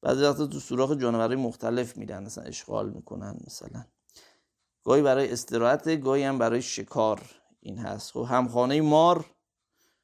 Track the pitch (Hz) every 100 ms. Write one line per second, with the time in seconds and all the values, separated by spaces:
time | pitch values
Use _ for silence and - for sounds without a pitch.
0 | - 131 143 143 151 147 - 127 135 147
1 | 123 117 113 131 123 113 113 120 120 -
2 | 110 92 98 117 - - - 107 104 107
3 | - - 101 - - - - - 120 _
4 | _ - - _ _ _ _ _ - 131
5 | 143 131 135 117 - 113 117 147 156 160
6 | 131 135 139 135 117 120 127 - 101 -
7 | 110 104 - - _ _ - 104 117 104
8 | - 123 120 123 127 120 123 143 156 151
9 | 165 170 156 _ _ _ _ _ _ _